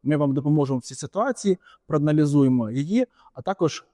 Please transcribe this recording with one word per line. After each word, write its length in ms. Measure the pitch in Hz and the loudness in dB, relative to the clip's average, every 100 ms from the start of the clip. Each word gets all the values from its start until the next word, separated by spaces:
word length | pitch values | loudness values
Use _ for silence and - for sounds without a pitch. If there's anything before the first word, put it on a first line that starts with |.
Ми 140 | 131 147 | 0 0
вам 180 | 143 | 0
допоможемо 440 | 135 143 151 135 131 | -2 0 0 0 -4
в 40 | |
цій 120 | - | -8
ситуації, 640 | 131 143 190 262 240 202 185 _ - _ | -14 -10 -4 -4 -2 -2 -2 _ -20 _
проаналізуємо 840 | 151 151 151 147 143 131 127 113 | 0 2 2 4 4 4 2 0
її, 360 | 127 151 220 254 _ _ | -6 -2 0 -2 _ _
а 80 | - | -10
також 420 | 185 196 160 - _ | -8 -2 -2 -2 _